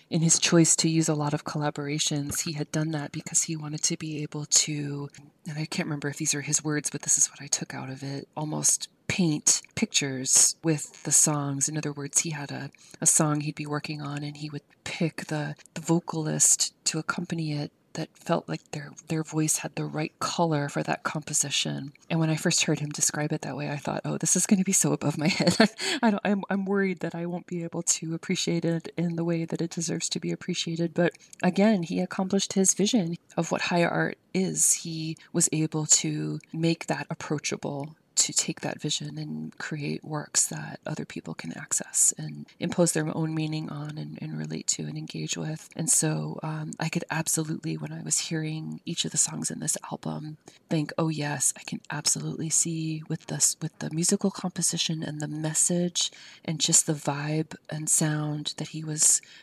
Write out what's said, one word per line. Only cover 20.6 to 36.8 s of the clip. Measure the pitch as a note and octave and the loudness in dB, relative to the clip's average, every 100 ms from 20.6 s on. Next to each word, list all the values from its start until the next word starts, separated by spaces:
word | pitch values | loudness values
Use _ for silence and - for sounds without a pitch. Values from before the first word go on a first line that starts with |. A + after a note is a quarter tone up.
| C#3+ | 0
for | D#3+ | -2
that | D#3 D#3 | -2 -2
composition. | - D#3+ D3 D3+ C#3+ - D3+ D3 C#3 - - | -2 -4 -2 0 0 0 0 -2 -6 -12 -2
And | E3 | 2
when | D#3+ | 4
I | D#3 | 4
first | F#3 E3 | 2 2
heard | - D3+ | 4 2
him | D3+ | -2
describe | D3+ - - D3+ | 0 0 0 -2
it | D3+ | -2
that | D3+ | -4
way, | C#3 D3 | -6 -6
I | C#3+ | -6
thought, | - D3+ D3+ | -4 -4 -4
"Oh, | D3 | -2
this | E3 | 2
is | - - | 2 4
gonna | G3+ | 4
be | F#3+ | 4
so | F#3+ - | 4 4
above | D3 - - | 2 0 0
my | D3+ | 2
<laughs> | |
head." | - F3 - A3 - G4 E4+ | 4 4 6 4 2 -4 2
I | A#3 | 2
don't, | G3+ | 2
I'm, | - G3+ F3+ | 2 0 0
I'm | G3 | -2
worried | F#3+ G3+ G3 F3+ | 0 2 2 0
that | E3+ | -4
I | E3 F3 | -4 -4
won't | F3 - | -6 -6
be | F3 | -6
able | E3 E3 | -4 -4
to | E3+ - D#3+ | -2 -2 -2
appreciate | E3 - F#3 - E3+ | -4 -2 -2 0 0
it | E3 E3 - - | 2 0 -2 -2
in | F3 E3 | -2 0
the | |
way | E3+ E3+ | 0 0
that | E3 - | 0 -2
it | E3+ | -4
deserves | - E3+ E3+ - | -2 -4 -2 -2
to | - | -2
be | E3+ | -2
appreciated. | E3+ - F3 - E3 E3+ | -4 -2 -2 -2 0 0
But | D#3+ E3+ - - - | 2 2 0 -12 -2
again, | F#3 F#3 G3+ G#3+ | 2 6 6 6
he | E3 F3+ | 2 -2
accomplished | F#3 - F#3+ G3 - | -2 -2 0 0 2
his | - F#3+ | 2 4
vision | - G3 B3 E3+ E3+ _ - | 4 4 4 2 -2 _ -2
of | E3 | 0
what | - | 0
high | - F3+ | 2 4
art | E3+ E3 D#3+ - _ | 4 2 0 -2 _
is. | F#3 F#3 D#3 - | 0 0 2 4
He | - E3+ D#3+ D#3 D#3+ - | 2 0 -6 -6 -6 -4
was | F3 E3+ | 0 2
able | D#3 D#3 D#3+ | 2 0 0
to | D3+ - D#3+ D3+ D#3 D3+ - | 4 4 4 -2 -4 -6 -8
make | E3 E3 E3 | 0 2 2